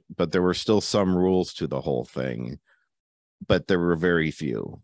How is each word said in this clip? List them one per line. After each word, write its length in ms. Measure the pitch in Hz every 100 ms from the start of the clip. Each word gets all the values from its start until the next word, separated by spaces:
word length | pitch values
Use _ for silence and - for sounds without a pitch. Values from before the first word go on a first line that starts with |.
| -
but 180 | - 85
there 100 | 92
were 120 | 90
still 260 | 87 - 107
some 360 | - 107 95 90
rules 380 | 92 92 85
to 120 | - 78
the 140 | 69
whole 240 | 73 64
thing, 540 | 58 71 64 58 60 73 _ _ _ _ _ _ _ - -
but 220 | 95 -
there 100 | 90
were 180 | 87 82
very 340 | 90 85 80
few. 520 | - 71 55 50 -